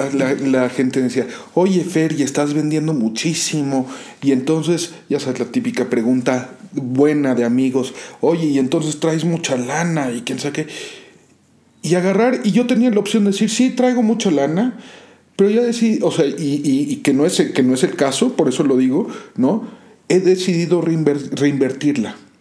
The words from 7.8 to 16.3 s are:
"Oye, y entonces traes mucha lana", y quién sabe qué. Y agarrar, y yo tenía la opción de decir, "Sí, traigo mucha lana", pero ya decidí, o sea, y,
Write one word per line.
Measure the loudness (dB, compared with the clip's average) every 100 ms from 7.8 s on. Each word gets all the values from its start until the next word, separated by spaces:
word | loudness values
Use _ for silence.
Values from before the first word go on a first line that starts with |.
| -4 -8 -16 -2
"Oye, | 0 2 0
y | 0
entonces | 2 0 -2 -2
traes | -2 0
mucha | 0 -2 -2 -4
lana", | -2 -2 -2 -2 -2
y | -6
quién | -6 -6
sabe | -6
qué. | -6 -8 -10 -14 -16 -20 -20 _ _ _ _ _ _
Y | -2 0
agarrar, | 2 2 2 2
y | 2
yo | 2 2
tenía | 2 4
la | 2
opción | 0 2
de | 2
decir, | 2 -2
"Sí, | 2 0
traigo | 2 0 2
mucha | 0 2 2
lana", | 2 2 0 -2 -4 -18 -20 -20 _ _ 0
pero | 2
ya | 4
decidí, | 2 2 0 2
o | 0
sea, | 2
y, | 0